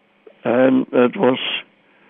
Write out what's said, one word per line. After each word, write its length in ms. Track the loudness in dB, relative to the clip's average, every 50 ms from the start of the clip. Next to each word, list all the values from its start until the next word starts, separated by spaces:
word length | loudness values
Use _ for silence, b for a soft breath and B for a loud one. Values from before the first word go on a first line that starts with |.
| _ _ _ _ -20 -20 -18 _
En 460 | -4 -2 0 2 2 2 2 0 -2 0
het 240 | 0 2 2 2 0
was 500 | 0 0 0 0 -2 -4 -8 -8 -10 -10 _ _ _ b b b b b